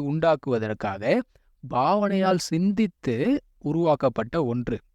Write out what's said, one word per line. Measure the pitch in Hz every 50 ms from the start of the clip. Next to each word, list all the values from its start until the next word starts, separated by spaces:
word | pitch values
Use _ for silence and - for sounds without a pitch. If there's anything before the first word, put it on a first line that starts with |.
| 147
உண்டாக்குவதற்காக | 139 147 160 156 165 156 139 - 139 123 110 110 107 107 - - 104 95 98 107 123 185 247 254 _ _ _ _ _ _ _ -
பாவனையால் | 127 - 123 131 160 196 214 202 202 196 190 190 185 190 170 -
சிந்தித்து | - 165 165 185 202 202 208 220 185 - _ - 131 117 117 156 233 285 285 - _ _ _ -
உருவாக்கப்பட்ட | 147 156 165 170 160 147 - - 127 113 - 113 120 - 170 147
ஒன்று. | 117 117 123 117 - 117 - - _ _